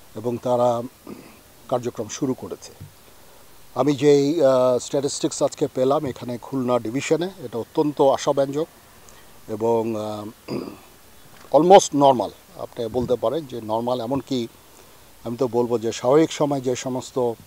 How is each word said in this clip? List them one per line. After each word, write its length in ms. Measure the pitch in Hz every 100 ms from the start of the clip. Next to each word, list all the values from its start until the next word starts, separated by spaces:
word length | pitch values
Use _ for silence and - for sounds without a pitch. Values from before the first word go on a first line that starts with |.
| - 110
এবং 220 | 117 120
তারা 460 | 127 123 123 117 120 - - - - - - - -
কার্যক্রম 380 | 127 120 - 107
শুরু 260 | - 139
করেছে। 380 | 127 95 80 - - - - - - - - - - - 127
আমি 200 | 135 139
যেই, 480 | 147 143 139 170
আহ, 360 | 135 131 127 123
স্ট্যাটিস্টিক্স 640 | - 147 135 - 156 -
আজকে 240 | 143 - 143
পেলাম 380 | - 131 147 147
এখানে 320 | 117 123 120
খুলনা 420 | - 135 123 123
ডিভিশনে, 500 | 110 131 - 156 180 - 127
এটা 120 | 117
অত্যন্ত 440 | 107 - 151 143
আশাব্যঞ্জক 680 | 139 120 - 139 139 139 165 - - - - - - - -
এবং, 480 | 110 113 113 113 110
আহ, 300 | 107 107 104 - - - - - - - - - - - - 139
almost 380 | 175 190 -
normal, 360 | 143 139 123 92 - - -
আপনি 300 | - - 113
বলতে 280 | 120 120 120
পারেন 300 | 113 151 143
যে 160 | 123
নরমাল। 380 | 107 113 120 127
এমনকি 460 | 117 135 - 131 113 - - - - - - -
আমি 140 | 117 120
তো 100 | 131
বলবো 320 | 117 120 120
যে 120 | 113
স্বাভাবিক 400 | 104 123 151 160
সময় 300 | - 147 139
যে 140 | 127 123
সমস্ত 580 | 131 127 - 139 120 113